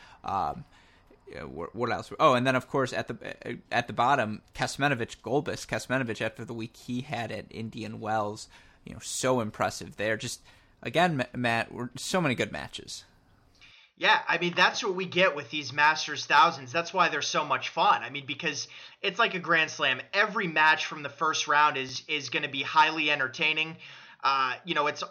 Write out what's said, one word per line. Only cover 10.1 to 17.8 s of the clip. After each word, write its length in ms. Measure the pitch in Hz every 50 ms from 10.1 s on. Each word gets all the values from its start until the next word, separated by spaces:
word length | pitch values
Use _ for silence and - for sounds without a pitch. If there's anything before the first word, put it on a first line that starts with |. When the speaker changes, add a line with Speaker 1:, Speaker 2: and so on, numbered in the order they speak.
| 110
Speaker 1:
Just, 240 | 107 127 120 - - - - - - _ _ _ - -
again, 340 | 120 123 156 180 180 156
Ma-, 60 | 131 - - -
Matt, 360 | 123 123 117 117 113 120 -
we're, 180 | - 107 123 123 -
so 260 | - - - 190 185
many 140 | 165 135 117
good 160 | - 110 -
matches. 540 | - 73 67 - - - - - - - - _ _ _ _ _ _ _ _ _ _ _ - - - - _ _ _
Speaker 2:
Yeah, 240 | - 170 208 - - -
I 120 | - 156 165
mean, 140 | 175 175 175
that's 280 | 180 185 226 220 - 254
what 120 | 202 180
we 100 | 185 190
get 300 | 139 156 175 190 180 -
with 160 | 147 135 -
these 200 | 156 151 135 120
Masters 540 | 139 147 147 156 156 156 - 156 147 123 -
Thousands. 460 | - 151 147 160 170 170 139 131 123
That's 220 | 131 170 165 - 190
why 160 | 185 170 160
they're 120 | 156 143
so 240 | 135 - - 165 147
much 240 | 131 131 127 - -
fun. 320 | - 165